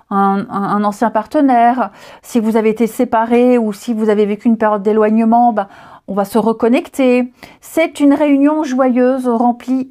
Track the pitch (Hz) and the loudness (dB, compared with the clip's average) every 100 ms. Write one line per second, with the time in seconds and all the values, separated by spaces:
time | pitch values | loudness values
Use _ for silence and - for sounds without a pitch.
0 | _ 196 196 196 - 196 202 202 208 202 | _ -2 0 -2 -4 -6 -4 -2 -2 -2
1 | 226 214 214 302 277 240 233 247 202 - | -2 -2 -4 0 2 4 2 0 -4 -8
2 | - - - 240 220 226 220 214 233 - | -20 -20 -6 -2 0 0 0 0 -2 -2
3 | 247 226 226 240 247 247 220 202 - 220 | -2 0 0 2 2 2 0 -6 -6 -2
4 | 214 208 208 208 240 220 220 208 202 214 | 0 0 0 -2 -2 0 0 0 0 0
5 | 214 220 226 233 240 214 196 - - - | 2 2 2 2 2 0 -6 -12 -20 -20
6 | - 202 196 233 208 220 226 254 339 - | -8 -6 -2 -2 -2 -2 0 0 -2 -2
7 | 262 247 247 - - - - - 320 - | 0 0 -2 -8 -20 -20 -8 -4 -4 0
8 | 285 285 302 277 285 311 311 254 262 247 | 2 2 2 2 2 0 -2 0 0 2
9 | 247 262 254 233 240 240 - 262 262 | 0 0 -2 0 0 -2 -4 -6 -6